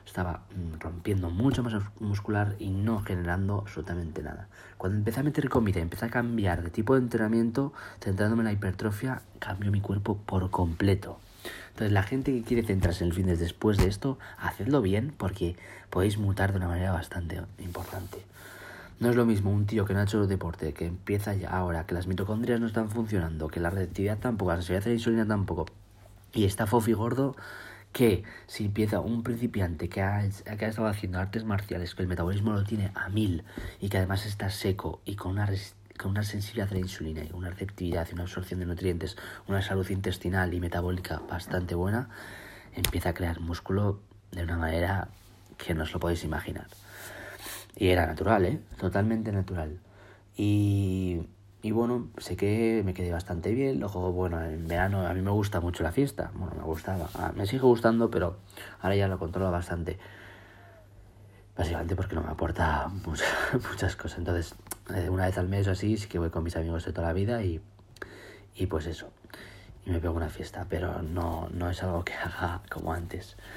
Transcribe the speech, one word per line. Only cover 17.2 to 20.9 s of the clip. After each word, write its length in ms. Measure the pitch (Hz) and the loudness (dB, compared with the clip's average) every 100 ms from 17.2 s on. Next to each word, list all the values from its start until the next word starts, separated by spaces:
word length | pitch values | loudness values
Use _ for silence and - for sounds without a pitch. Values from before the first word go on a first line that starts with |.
| 82 - - - | -4 -6 -8 -10
importante. 640 | 90 - - - - - - - - - - - - - | -10 -8 -8 -8 -10 -12 -16 -20 -18 -16 -16 -16 -16 0
No 120 | 120 | 4
es 60 | 120 | 6
lo 100 | 117 | 6
mismo 240 | 104 101 | 4 4
un 160 | 101 104 | 2 2
tío 180 | 110 | 2
que 80 | 101 | 2
no 80 | 98 | 2
ha 40 | |
hecho 220 | 101 107 98 | 4 4 4
deporte, 460 | 95 85 82 78 | 2 -2 -4 -6
que 140 | - | -4
empieza 480 | 85 | -4